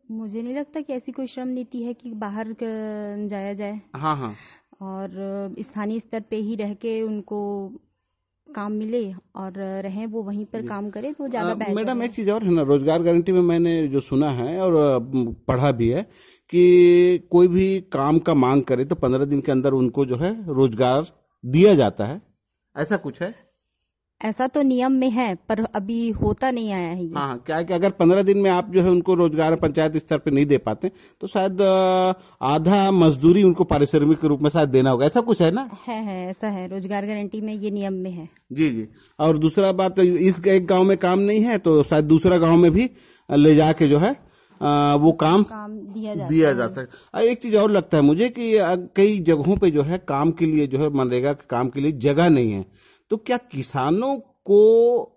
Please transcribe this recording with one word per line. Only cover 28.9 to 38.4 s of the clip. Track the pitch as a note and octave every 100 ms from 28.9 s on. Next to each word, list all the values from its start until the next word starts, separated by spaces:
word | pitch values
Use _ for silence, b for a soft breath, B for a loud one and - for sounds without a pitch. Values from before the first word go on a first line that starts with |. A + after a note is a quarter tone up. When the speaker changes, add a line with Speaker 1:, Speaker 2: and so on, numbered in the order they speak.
Speaker 2:
उनको | F3+ F3
रोजगार | F3 E3+ D#3 D#3+ D#3+
पंचायत | D#3+ C#3+ D#3 D#3
स्तर | - D3+
पे | -
नहीं | C#3 D3
दे | C3+
पाते, | A2 G#2+ F#3+ b b b
तो | F#3+
शायद, | G#3 F#3+ F#3
अ, | G3 F#3+ F#3 F#3 F#3 F#3 b b
आधा | C3 D3+ D#3+ G3+ G3
मजदूरी | F#3+ E3 C3+ D#3 F#3
उनको | F#3+ F3
पारिश्रमिक | F#3 D3+ C#3+ D3+ D3 D#3
के | D#3
रूप | C#3+
में | D3
शायद | D#3+ D3
देना | C3 C3+
होगा, | B2 C#3+
ऐसा | B3
कुछ | A#3 G#3
है | E3
ना? | G3+ C4 G3+ -
Speaker 1:
है, | A3
है, | G#3+ F#3 F3+
ऐसा | F#3+ G#3+
है, | G3 F3+
रोजगार | F#3+ F#3 G3+ G3+
गारंटी | G#3+ G3+ A3
में | G#3+
ये | G#3+ G#3
नियम | G#3 G3
में | F#3+ F#3
है। | F3 D#3+ _